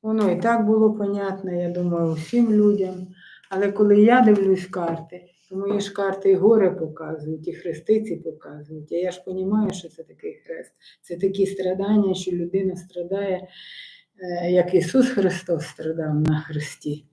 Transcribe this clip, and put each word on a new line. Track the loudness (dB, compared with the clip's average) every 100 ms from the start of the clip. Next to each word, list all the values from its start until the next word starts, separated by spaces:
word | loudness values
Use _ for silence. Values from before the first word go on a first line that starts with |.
Воно | -2 0 2
і | 2
так | 2 2 4
було | 4 4
понятно, | 2 -4 -2 -4 -6 -6
я | -4 -4
думаю, | -2 -2 0 0
всім | -2 -2 0 4
людям. | 4 4 4 -2 -6 -14 -18 -20 -20 _
Але | -2 -2
коли | 2 4 8
я | 8 8
дивлюсь | 6 6 4 2 0
карти, | -6 -6 -6 -10 -18 -20 _ _
то | -8
мої | -4 -2
ж | -4
карти | -4 -4 0 2
і | 4
горе | 6 6 4
показують, | 0 -8 -8 -10 -10 -8 -8 -8
і |
хрестиці | -10 -8 -10 0 0 0 -8
показують. | -10 -14 -16 -18 -16 -16 -8
А | -4
я | -4
ж | -6 -10
понімаю, | -6 -2 0 0
що | -4 -12
це | -18
такий | -20 _ -14 -14 _
хрест. | -14 -14 _ -20 _
Це | -14 -2
такі | -2 0 -2
страдання, | 0 -4 -2 2 2 2
що | 0 -4
людина | -4 -2 -2 -2 -6
страдає, | -12 -10 -6 -4 -4 -6 -8 -20 -20 -20 -20 -20 _ _
е, | -8 -4 2
як | 2 4
Ісус | 2 2 2 2
Христос | 2 0 -2 -4 -4 -4
страдав | -10 -8 -6 -2 0
на | 0 0
хресті. | -4 -10 -10 -10 -10 -10 _